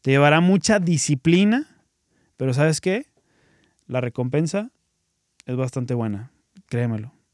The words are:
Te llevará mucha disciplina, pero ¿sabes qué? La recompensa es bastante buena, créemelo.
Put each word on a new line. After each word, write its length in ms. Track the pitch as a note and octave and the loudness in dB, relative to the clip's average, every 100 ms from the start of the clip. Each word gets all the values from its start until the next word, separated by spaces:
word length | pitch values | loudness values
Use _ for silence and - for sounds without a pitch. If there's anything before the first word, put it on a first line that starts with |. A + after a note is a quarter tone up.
Te 100 | C3+ | 2
llevará 280 | C3+ C#3+ D#3 | 4 6 4
mucha 380 | F3+ F#3+ - G#3 | 4 2 2 0
disciplina, 880 | F3 D#3+ - C#3+ E3 F3 G3+ A#3+ D4+ _ _ _ _ _ _ _ | 2 -2 0 0 2 4 4 0 -4 _ _ _ _ _ _ _
pero 180 | C3 | -4
¿sabes 260 | B2+ D#3 D#3 | 0 0 0
qué? 260 | F#3 G3+ D4 _ _ _ _ _ _ _ - | -2 -4 -6 _ _ _ _ _ _ _ -8
La 120 | B2+ | -6
recompensa 720 | B2 B2 B2+ D3 E3 G3 A3+ _ _ _ _ _ _ _ - | -4 -6 -4 -2 -2 -4 -8 _ _ _ _ _ _ _ -8
es 100 | B2+ | -4
bastante 380 | C3 C3 B2 | -4 -6 -6
buena, 360 | A#2+ A2+ G2+ B2 _ _ - _ | -4 -4 -6 -12 _ _ -20 _
créemelo. 480 | A#2+ A#2+ A2 A2+ _ _ | -4 -2 -4 -10 _ _